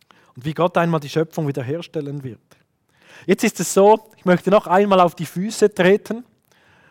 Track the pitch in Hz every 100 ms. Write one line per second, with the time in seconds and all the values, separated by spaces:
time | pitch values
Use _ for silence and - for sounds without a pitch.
0 | _ _ _ - 131 156 175 180 170 160
1 | 143 160 160 - 151 139 120 160 170 160
2 | 143 143 131 107 _ _ _ _ _ _
3 | _ - - 190 226 - 175 - 196 220
4 | - _ 185 175 - 196 160 185 208 190
5 | 175 - 165 175 202 - 208 - 180 208
6 | - 226 - _ _ _ _ _ _